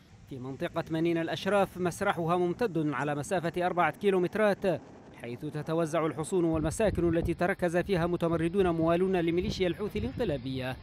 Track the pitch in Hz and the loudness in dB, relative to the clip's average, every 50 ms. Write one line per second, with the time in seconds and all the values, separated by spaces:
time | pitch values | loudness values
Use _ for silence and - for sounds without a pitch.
0 | - - - - - - 143 127 123 131 139 127 170 165 - 165 151 147 160 165 | -6 -12 -20 -20 -16 -14 -12 -10 -10 -10 -8 -6 -6 -4 -4 -6 -4 -2 -2 0
1 | 165 170 170 165 165 160 165 151 - 190 185 196 190 - - 180 180 175 160 - | 2 2 2 0 0 -2 -4 -4 -2 2 2 2 2 2 0 -2 -2 -2 -2 0
2 | 196 - - 170 170 160 170 180 180 175 170 - 160 160 160 165 156 151 143 123 | 0 0 0 0 0 0 2 2 2 0 0 0 -2 -2 0 0 0 0 0 -2
3 | 139 147 147 147 - - 196 180 147 170 165 175 175 180 175 170 175 156 143 - | -2 -2 -2 -4 -2 -2 -2 -2 -2 -2 -2 -2 -2 0 2 2 2 2 2 2
4 | - 202 190 185 175 170 - 202 214 208 190 - - 196 160 123 - - - - | 2 2 4 4 2 0 2 2 2 2 2 2 2 0 0 0 -4 -12 -20 -20
5 | - - - - - 120 120 120 - 151 139 151 147 160 160 165 170 156 151 165 | -20 -20 -16 -12 -10 -10 -8 -8 -8 -8 -6 -6 -4 -2 0 0 0 2 2 0
6 | 156 160 127 135 156 - 196 185 170 165 160 160 151 160 - - 226 196 - - | 0 0 0 -2 -4 0 0 2 2 2 2 2 0 0 0 2 2 2 2 2
7 | 170 170 165 170 165 - 165 - 175 180 196 - 185 175 160 180 165 185 202 170 | 2 2 2 2 2 0 0 0 0 0 0 0 0 0 0 0 0 2 0 0
8 | 165 170 175 165 175 165 165 165 160 170 165 202 190 180 170 165 160 165 170 175 | 2 0 0 0 0 0 0 0 0 0 2 2 2 2 2 2 4 4 4 4
9 | 185 190 190 180 165 170 165 175 180 214 - - 190 175 165 170 208 202 - 214 | 2 2 2 2 2 2 2 0 0 -2 -2 0 0 0 0 -2 -4 -4 -4 -4
10 | 208 240 - - 247 196 147 135 117 131 131 131 127 127 127 - | -4 -4 -4 -2 -2 -2 -2 -2 -4 -4 -4 -4 -4 -6 -6 -8